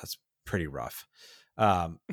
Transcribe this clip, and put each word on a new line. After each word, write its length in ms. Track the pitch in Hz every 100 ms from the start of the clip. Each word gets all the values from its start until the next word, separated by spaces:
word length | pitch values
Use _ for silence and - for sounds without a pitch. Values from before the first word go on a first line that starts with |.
that's 180 | - - _ _
pretty 220 | - 95 76
rough. 400 | 67 58 - - _ - - _ -
Um, 440 | 107 90 82 82 -